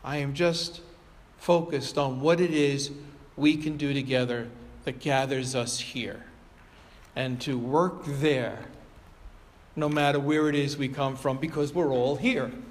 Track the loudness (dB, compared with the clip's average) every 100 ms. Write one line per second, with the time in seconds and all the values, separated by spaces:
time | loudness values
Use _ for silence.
0 | -6 -4 -4 2 2 2 -6 -10 -18 -20
1 | -20 -20 -20 -6 4 4 4 -2 -2 0
2 | 0 2 4 4 4 4 4 2 -4 -8
3 | -16 -20 -16 4 4 4 -2 -2 -2 -2
4 | 0 0 2 -2 -6 -12 -18 -10 -8 -4
5 | 0 2 2 -2 0 -2 -2 -4 -6 -6
6 | -6 -8 -16 -20 -20 -20 -20 -20 -20 -20
7 | -10 -4 -4 -4 -2 -2 2 4 2 0
8 | -6 0 2 2 -2 -6 -14 -18 -20 -20
9 | -20 -20 -20 -20 -20 -20 -12 -4 0 2
10 | 4 2 2 2 4 2 0 -2 -4 -2
11 | -4 -2 -2 -2 -2 -2 -2 0 2 2
12 | 2 2 0 0 -2 -8 -16